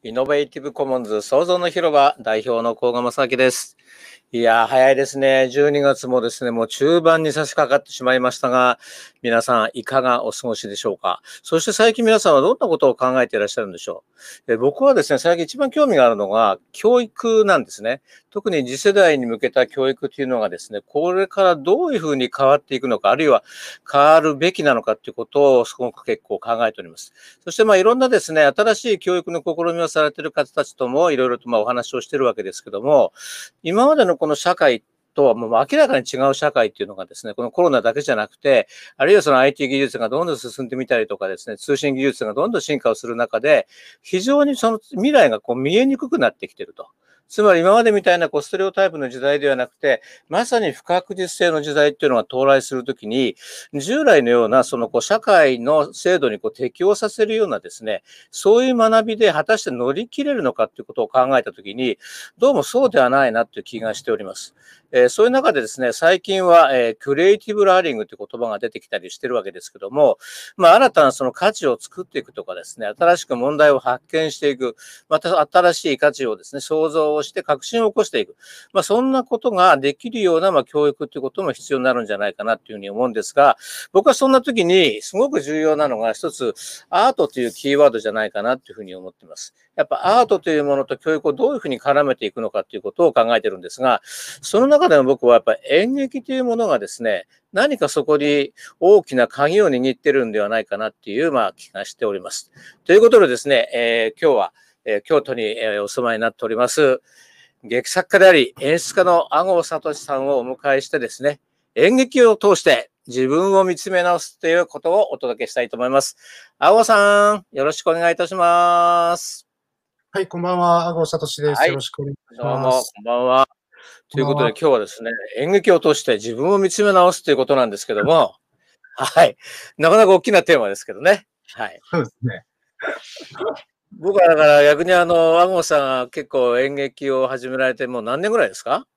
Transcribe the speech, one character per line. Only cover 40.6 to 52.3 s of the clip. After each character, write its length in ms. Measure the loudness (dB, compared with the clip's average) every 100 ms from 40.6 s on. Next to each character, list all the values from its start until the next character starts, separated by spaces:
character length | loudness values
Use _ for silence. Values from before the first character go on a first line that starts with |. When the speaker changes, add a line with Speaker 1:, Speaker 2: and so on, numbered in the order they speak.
| -10
Speaker 1:
ん 20 |
で 80 | -8
み 100 | -4
た 120 | -2
り 80 | -2
と 100 | -6
か 120 | -8
で 80 | -10
す 120 | -12
ね、 80 | -16
通 200 | -4 -2
信 180 | -2 -2
技 80 |
術 220 | -2 -2 -6
が 80 |
ど 120 | -4 -4
ん 40 |
ど 80 | -4
ん 20 |
進 180 | -6 -4
化 120 | -2
を 40 | -4
す 120 | -6
る 80 | -6
中 240 | -4 -2
で、 260 | 2 0 0 _ -20 _
非 180 | -6 -6
常 220 | 0 0
に 140 | 0 0
そ 140 | -2
の 80 | -4 _
未 220 | -4 0
来 160 | 4 4
が 100 | 2
こ 140 | -6
う 20 | -4
見 200 | -2 0
え 80 | 0
に 120 | -2
く 120 | -4
く 100 | -2
な 120 | -2
っ 40 | -4
て 120 | -18
き 60 |
て 100 | _ -18
る 80 |
と。 160 | -16 -20 _ _ _ _
つ 160 | 0
ま 100 | 2
り 60 | 4
今 140 | 4
ま 100 | 4
で 80 | 4
み 100 | 0
た 140 | 0 0
い 20 |
な 100 | 0
こ 120 | -4
う 20 |
ス 80 | -6
テ 80 | -6
レ 60 |
オ 80 | -4
タ 140 | 0 -2
イ 60 |
プ 60 | -2
の 100 | -10
時 140 | -4
代 180 | -2 -2
で 80 | -2
は 80 | -2
な 120 | -4
く 100 | _
て、 240 | -2 -2 -4 -20 _
ま 160 | -6 -2
さ 140 | -2
に 120 | -2
不 100 | -6
確 320 | -4 -4 -4
実 160 | -10 -10
性 220 | -2 0
の 100 | 0
時 140 | -2 0
代 140 | 0
っ 40 |
て 140 | 2 0
い 20 |
う 0 |
の 60 | 0
が 80 |
到 200 | -2